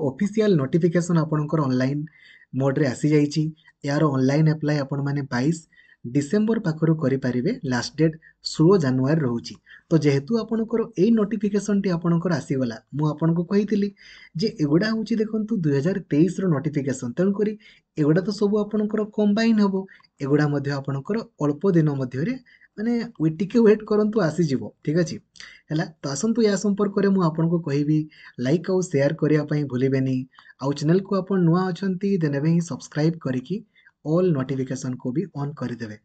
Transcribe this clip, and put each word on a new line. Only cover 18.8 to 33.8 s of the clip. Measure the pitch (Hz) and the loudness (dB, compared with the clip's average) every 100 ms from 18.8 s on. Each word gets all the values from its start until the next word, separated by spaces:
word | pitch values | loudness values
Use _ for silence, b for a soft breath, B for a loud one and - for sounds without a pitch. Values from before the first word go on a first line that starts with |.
| 214 220 214 | -2 -2 -4
କମ୍ବାଇନ୍ | - 208 208 226 220 | 0 2 2 2 4
ହବ। | 202 190 190 B B - | 2 0 -6 B B -8
ଏଗୁଡ଼ା | 135 147 147 | 0 2 2
ମଧ୍ୟ | 143 139 | 0 -2
ଆପଣଙ୍କର | 143 139 139 - 214 220 - | -6 -6 -6 -4 -6 -6 -4
ଅଳ୍ପ | 147 147 196 | -2 0 2
ଦିନ | 170 151 | 4 4
ମଧ୍ୟରେ, | 135 131 127 180 262 - b b - | 0 -4 -4 -4 -6 -10 b b -8
ମାନେ, | 220 240 226 - | -2 -2 -4 -2
ୱେ-, | 156 160 | -2 -2
ଟିକେ | 196 247 | 0 4
ୱେଟ୍ | 226 214 | 6 4
କରନ୍ତୁ, | - 208 214 220 | 2 0 0 0
ଆସିଯିବ। | 170 160 165 127 104 - | 0 0 0 -2 -6 -10
ଠିକ୍ | - 160 | -2 0
ଅଛି? | 165 110 _ - B B | -2 -4 _ -20 B B
ହେଲା, | B 156 190 - | B -4 -4 -8
ତ | 143 | -8
ଆସନ୍ତୁ | 147 220 226 | -4 -2 2
ଏହା | 214 196 | 2 2
ସମ୍ପର୍କରେ | 208 202 202 202 196 | 0 0 0 0 2
ମୁଁ | 190 | 4
ଆପଣଙ୍କୁ | 170 160 165 170 | 2 2 0 0
କହିବି। | 170 143 147 156 151 B B B | -2 -2 2 0 0 B B B
ଲାଇକ୍ | 127 175 - | 0 0 0
ଆଉ | 185 | -2
ସେୟାର | 180 139 139 | 0 2 0
କରିବା | 156 147 151 147 | 2 2 2 0
ପାଇଁ | 147 | -2
ଭୁଲିବେନି। | 139 123 135 135 131 131 131 B B B | -2 0 0 0 0 -2 -6 B B B
ଆଉ | 135 | -6
ଚ୍ୟାନେଲକୁ | 143 147 185 190 196 | -2 2 2 0 -4
ଆପଣ | 185 196 | -2 2
ନୂଆ | 170 175 185 | 2 2 0
ଅଛନ୍ତି, | 170 196 180 196 196 | -4 -4 -2 0 0
then | 156 139 | 0 0
ଏବେ | 156 | 0
ହିଁ | 170 | 0
ସବସ୍କ୍ରାଇବ୍ | 165 123 - - 156 165 | 0 -6 -8 -2 0 0
କରିକି | 135 127 - 196 - b | -4 -4 -4 -8 -10 b